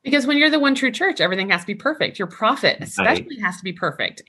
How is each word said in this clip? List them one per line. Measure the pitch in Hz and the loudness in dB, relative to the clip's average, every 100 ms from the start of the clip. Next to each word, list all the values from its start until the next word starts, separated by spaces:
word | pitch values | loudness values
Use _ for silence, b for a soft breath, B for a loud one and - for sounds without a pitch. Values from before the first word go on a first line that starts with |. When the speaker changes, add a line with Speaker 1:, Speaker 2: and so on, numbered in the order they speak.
Speaker 1:
Because | 269 285 254 | -2 0 2
when | 285 | 2
you're | 302 | 4
the | 302 | 4
one | 277 | 2
true | 269 262 | 2 0
church, | - 381 - | 0 -2 2
everything | 170 185 190 | 0 0 0
has | 175 | 0
to | 175 | -2
be | |
perfect. | 208 277 311 147 - | -4 -2 0 -2 -2
Your | 185 | -8
prophet | - 220 277 165 - | 0 0 2 2 0
Speaker 2:
Right. | - | -2
Speaker 1:
especially | - 196 330 - 262 | 0 2 2 -2 -6
has | 196 180 | -6 -6
to | |
be | 185 | -8
perfect. | 180 165 - 98 - | -4 -4 -2 -6 -6